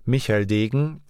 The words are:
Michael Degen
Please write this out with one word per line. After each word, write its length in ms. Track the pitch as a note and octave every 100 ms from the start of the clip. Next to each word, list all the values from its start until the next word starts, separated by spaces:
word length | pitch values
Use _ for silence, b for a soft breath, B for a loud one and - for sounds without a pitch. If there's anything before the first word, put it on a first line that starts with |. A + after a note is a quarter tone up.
| -
Michael 400 | C3 - G#2 G2+
Degen 560 | G#2+ A2 C3+ D3+ D#3